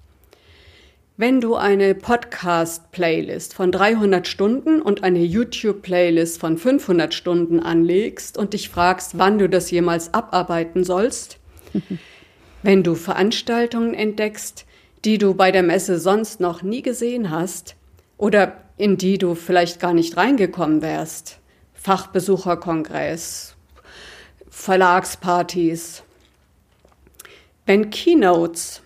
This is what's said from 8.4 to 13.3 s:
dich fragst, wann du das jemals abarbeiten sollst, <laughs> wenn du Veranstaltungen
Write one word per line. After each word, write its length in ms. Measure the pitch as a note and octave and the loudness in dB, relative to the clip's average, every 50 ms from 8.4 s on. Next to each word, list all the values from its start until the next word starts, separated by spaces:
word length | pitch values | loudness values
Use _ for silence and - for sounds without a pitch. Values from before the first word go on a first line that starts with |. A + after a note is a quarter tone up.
| G#3 G3 G#3+ | -6 -4 -4
dich 160 | G3+ - - | -6 -8 -6
fragst, 480 | - F3 F3 F3+ F#3 F#3 - - - | -2 0 2 2 2 0 -4 -8 -2
wann 200 | E3+ F#3 G3 G#3+ G#3 | 2 2 2 4 4
du 100 | G3 F3+ | 2 2
das 220 | F#3+ F3+ F3 - | 2 0 0 0
jemals 420 | F3+ E3+ F3 E3+ E3+ E3 E3 - - | 0 0 2 2 0 -2 -2 -2 -4
abarbeiten 720 | A3 - - - F3+ F3 F3 E3+ E3 E3 E3 - F#3 F3+ | -4 -2 -2 -2 -2 -2 -2 -2 -4 -4 -2 -2 -2 0
sollst, 560 | F#3 F3+ F#3 A3 C#4 - - - - - - _ - - - - - - | 0 0 0 0 0 -2 -6 -12 -16 -20 -20 _ -20 -20 -20 -14 -8 -8
<laughs> 60 | F#3+ - - F#3+ - - - - - - _ _ _ _ _ - - - | -8 -6 -8 -10 -12 -12 -16 -20 -20 -20 _ _ _ _ _ -16 -2 2
wenn 180 | G3+ G3 F#3+ | 4 4 4
du 140 | E3 E3+ E3 | 4 2 0
Veranstaltungen 1000 | E3 - G3 - - F#3+ A3 | -2 -2 -4 -2 0 0 0